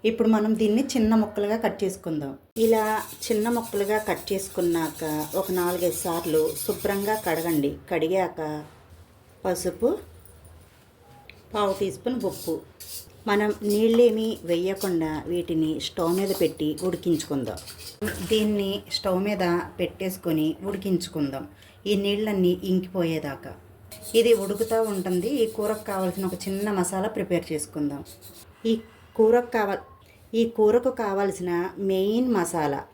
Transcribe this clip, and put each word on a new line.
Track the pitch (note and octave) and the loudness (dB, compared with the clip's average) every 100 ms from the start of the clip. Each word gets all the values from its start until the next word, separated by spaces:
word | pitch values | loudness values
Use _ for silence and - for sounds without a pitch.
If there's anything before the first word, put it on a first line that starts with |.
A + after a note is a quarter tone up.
| A3 | 0
ఇప్పుడు | A3+ A3 | 2 4
మనం | A3 G#3+ A3 | 4 2 2
దీన్ని | A3 A3 - | 4 2 0
చిన్న | - G#3+ A3 | 2 4 4
ముక్కలుగా | G#3 - G3+ A3+ | 2 0 0 0
కట్ | A3 - | -2 0
చేసుకుందాం. | F#3+ - F3 D#3 C#3 C3+ _ - | -4 -4 -6 -4 -6 -10 _ 2
ఇలా | A3 A3 G#3+ G#3+ - - - | 4 4 2 -2 -6 -12 -2
చిన్న | A3 A3+ | 0 2
ముక్కలుగా | A#3 A3+ G3+ G3 G#3+ G#3+ | -2 -2 -4 0 0 0
కట్ | F3 - | -4 -2
చేసుకున్నాక | F#3+ - - F3 E3+ D#3 - D#3+ D3+ D3+ F#3+ | -4 -4 -2 0 2 -2 -4 -4 -4 -4 -4
ఒక | F#3+ F3+ | -2 -2
నాలుగైదు | F3 F3+ F3+ - | 0 0 -2 -2
సార్లు | F#3 E3 E3+ D#3 D#3 - | -4 -2 0 2 2 -2
శుభ్రంగా | - F#3 G3+ G3 G3+ A3 | -6 -4 -2 -2 0 -2
కడగండి. | F#3 D#3+ E3+ D#3 C#3+ - - | 0 -2 0 0 0 -4 -4
కడిగాక | D#3 D#3+ F#3+ F3 F3 D#3 D3+ D3+ - - - - - _ - | -2 0 0 0 -4 -8 -8 -12 -20 -20 -20 -20 -20 _ -6
పసుపు, | F#3 F3 F3+ F3 A#3+ G4+ - - - - - - - - - _ - - - - - | -4 -2 -4 0 0 0 -8 -20 -20 -20 -20 -20 -20 -20 -20 _ -20 -20 -20 -20 -8
పావు | G#3+ G3+ F#3+ | 0 0 0
టీ | G3 F#3+ | -2 -2
స్పూన్ | A#3+ B3+ F#3+ | -4 -2 -4
ఉప్పు, | - - D#3+ - - - - - - - | -4 -6 -6 -8 -20 -16 -16 -16 -10 0
మనం | G3+ G#3 G#3 G#3 | 2 2 0 0
నీళ్ళేమీ | G#3 A3+ A#3 A#3+ A3 A3 G#3+ E3 | 4 4 8 6 6 -2 -4 0
వేయకుండా | E3+ F#3 F#3+ G3 E3+ D#3+ D#3 D#3+ | 0 0 -2 0 0 0 -4 -4
వీటిని | F3 E3+ D#3+ D#3 D#3+ - | -4 -2 0 0 -2 -6
స్టవ్ | - E3 F3+ | -2 0 2
మీద | G3 F#3+ | 0 2
పెట్టి | D#3+ - D3+ D3+ F#3 | 0 0 -4 -2 -2
ఉడికించుకుందాం. | F3 F3 D#3 - C#3 A2 F2+ - - - - G#3 - F3 | -2 0 0 0 -4 -4 -8 -12 -16 -16 -8 -8 -6 0
దీన్ని | A3 G#3+ G#3 G3 G3+ - - | 2 2 0 -2 -4 -6 -4
స్టవ్ | G3 F#3 G3+ | 0 0 0
మీద | G3 F3+ F3 - - | 0 2 0 -2 -4
పెట్టేసుకొని | F3 - F#3+ F#3 F3 D#3 D#3 D#3 F#3+ | -4 -2 -6 -4 -2 0 0 -2 -6
ఉడికించుకుందాం, | G3 G3 F3 - D#3+ C#3+ C3+ - - - - G3+ | -4 0 0 0 -4 -4 -4 -10 -18 -20 -10 0
ఈ | G#3 | 2
నీళ్ళన్నీ | G3+ G3+ G#3+ G3 F3+ F3+ F#3+ | 2 0 0 2 2 2 0
ఇంకిపోయేదాకా. | F#3 F3+ F#3+ E3 D#3+ D3 C3+ C3+ - - - - - - A3+ | 0 0 -2 0 0 -4 -8 -12 -16 -20 -20 -20 -16 2 4
ఇది | A#3 A3+ | 6 4
ఉడుకుతూ | G3 G3+ A3+ A3+ A3 | 2 -2 0 2 2
ఉంటుంది. | G3 F#3 F3+ G#3 C#4 | -2 0 0 0 0
ఈ | A3 - | 0 0
కూరకు | G#3 G#3+ - | -2 -2 -4
కావాల్సిన | F#3+ F#3 F#3 F#3 | -2 -2 -2 -4
ఒక | F3+ F#3+ | -4 -6
చిన్న | G3 G#3 G3 | -4 -2 0
మసాలా | F3+ F#3+ G#3+ A3 | 0 0 -2 -4
ప్రిపేర్ | F#3 F3 E3+ | 0 -2 0
చేసుకుందాం. | D#3 - D3+ D3 C#3+ - - - - - - A3+ | -6 -6 -4 -4 -4 -12 -18 -20 -20 -20 -6 0
ఈ | A3+ - - - - | 0 -2 -20 -10 2
కూరకు | A3 A#3+ A#3+ A3+ | 6 6 2 -2
కావ-, | G3+ G3 - - - - - A3+ | -2 -4 -8 -20 -20 -20 -4 0
ఈ | A3+ A3+ | 2 4
కూరకు | G#3+ A#3+ B3+ B3+ | 6 6 2 -2
కావాల్సిన | G#3+ G3 G3 F#3+ F3+ E3+ F#3 - G3 | -2 0 0 -2 -2 -2 -2 -4 0
మెయిన్ | F#3+ G3 A3+ B3+ | 2 2 2 2
మసాలా | G#3 E3+ E3+ D3 C#3 - | 2 0 0 0 -2 -8